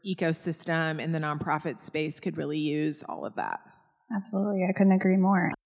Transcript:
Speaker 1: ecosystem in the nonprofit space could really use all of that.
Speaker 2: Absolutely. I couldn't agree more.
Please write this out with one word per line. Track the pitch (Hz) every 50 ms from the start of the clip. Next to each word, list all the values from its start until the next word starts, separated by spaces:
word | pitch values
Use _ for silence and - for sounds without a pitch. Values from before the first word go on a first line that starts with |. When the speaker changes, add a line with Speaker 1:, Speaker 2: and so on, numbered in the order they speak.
| _
Speaker 1:
ecosystem | 202 185 - 175 160 165 160 - 175 160 - - - 165 160 160 160 156 151
in | 120 160 165
the | 156
nonprofit | 156 151 147 151 156 160 147 151 - 170 135 -
space | - - - 156 156 156 151 -
could | - 190 147
really | 151 151 143 147 156
use | 151 151 147 151 151 151 147 147 -
all | - - - -
of | 101 -
that. | - - - 50 - - - - _ _ _ _ _ _ _ 226
Speaker 2:
Absolutely. | 202 196 - - 190 196 208 202 190 185 180
I | 190
couldn't | - 196 196
agree | 190 190 - 190 190
more. | 190 185 190 196 185 175 160 - _ _